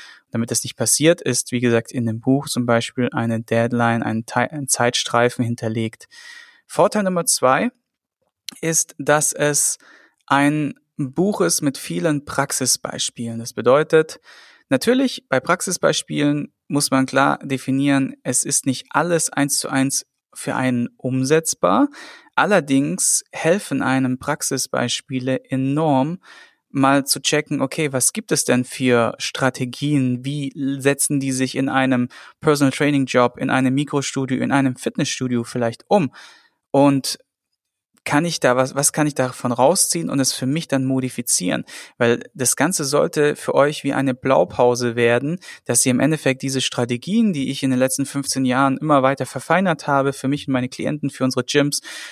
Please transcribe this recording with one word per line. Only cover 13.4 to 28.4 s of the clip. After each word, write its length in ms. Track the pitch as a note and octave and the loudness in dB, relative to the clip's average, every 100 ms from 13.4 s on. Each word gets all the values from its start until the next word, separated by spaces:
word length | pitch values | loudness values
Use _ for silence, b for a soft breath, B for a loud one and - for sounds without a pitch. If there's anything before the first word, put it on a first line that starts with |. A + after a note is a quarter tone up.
Das 140 | A2+ | -10
bedeutet, 640 | - A2+ C3+ D#3 D#3+ D#3 - B B B B B | -2 4 4 4 2 2 -4 B B B B B
natürlich, 560 | C4 - B3+ C4+ - - | -2 2 2 2 -2 -2
bei 120 | C3 | -2
Praxisbeispielen 1120 | - F3 - F3 D#3+ D3+ - D3+ D3 D3 C#3+ _ - | 0 0 -2 -2 0 0 -2 -2 0 0 -4 _ -4
muss 240 | C#3 C#3+ | -2 0
man 140 | C3+ C3 | 0 0
klar 340 | C3+ C#3+ C#3+ | 2 2 0
definieren, 720 | C#3+ C3+ - C3+ C#3+ C#3 C3+ - | -4 -6 -2 0 2 2 0 -4
es 220 | - D#3 | -4 -4
ist 220 | D#3+ - - | -2 -2 -2
nicht 200 | B2+ - | -4 -2
alles 400 | - E3+ E3 - | -2 0 0 0
eins 280 | - C#3+ - | -2 -2 -2
zu 100 | - | -2
eins 380 | C3+ C3+ - - _ _ | -2 0 -2 -8 _ _
für 220 | - - | -12 -6
einen 360 | A#2+ B2+ B2 A#2+ _ | -2 0 0 -2 _
umsetzbar. 920 | C3 C3 C3 D#3 D#3+ - F3 G3+ C#4+ B B B B - | -4 -2 2 2 0 0 2 4 2 B B B B 0
Allerdings 880 | - G3+ D3 C3+ C#3+ F3+ - - - | 2 2 2 2 0 0 0 -2 -4
helfen 500 | - D#3+ F#3+ - C#3 | -4 0 0 0 -2
einem 380 | A2+ C3 C3 B2+ | 0 0 0 -2
Praxisbeispiele 1300 | - D3 - C3+ - C3 B2 - - C3+ B2+ C3 - | -4 -4 -2 -4 -4 -2 -2 -4 -6 -6 -4 -4 -4
enorm, 720 | C3 C3 C#3+ D#3 C3+ C#3 F3+ B B B B B | -2 0 0 2 2 0 -4 B B B B B
mal 320 | C#3 C3+ C#3 | 0 2 2
zu 160 | C3+ - | 0 -4
checken, 400 | - D3+ D3+ C#3+ | -2 -2 -2 -2
okay, 320 | C3 - D#3 | -4 -2 -4
was 200 | C3+ - | -2 -2
gibt 180 | - - | -4 -4
es 140 | D3 | -2